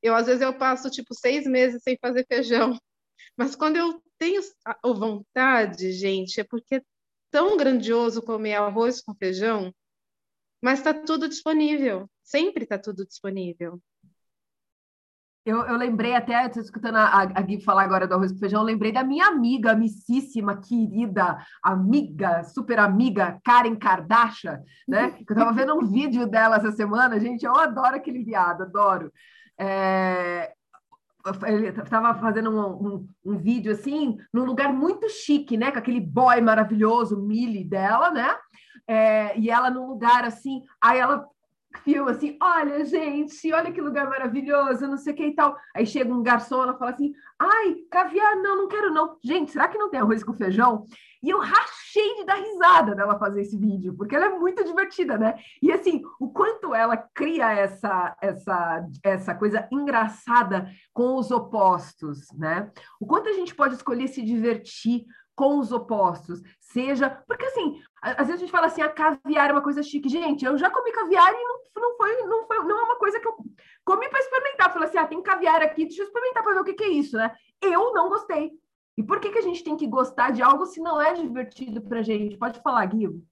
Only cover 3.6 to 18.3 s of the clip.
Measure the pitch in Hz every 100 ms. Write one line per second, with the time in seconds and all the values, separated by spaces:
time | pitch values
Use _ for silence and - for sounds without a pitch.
3.6 | 302 320 339 330 _ _ 330 392 381 _
4.6 | - - 247 214 220 208 202 - 262 247
5.6 | 208 175 185 185 196 190 185 - 208 233
6.6 | _ 269 _ _ _ _ _ 294 359 415
7.6 | 269 254 208 233 233 226 233 220 214 208
8.6 | 208 208 233 247 - 202 190 185 220 214
9.6 | 185 185 _ _ _ _ _ _ _ _
10.6 | 240 269 294 311 311 320 311 - 311 311
11.6 | 302 302 262 190 196 _ _ 277 359 370
12.6 | 247 202 214 190 196 - 196 196 180 175
13.6 | 170 175 _ _ _ _ _ _ _ _
14.6 | _ _ _ _ _ _ _ _ - 226
15.6 | 240 240 247 220 233 247 - 240 254 233
16.6 | 214 - 226 220 214 196 190 214 190 202
17.6 | - 196 190 185 185 185 190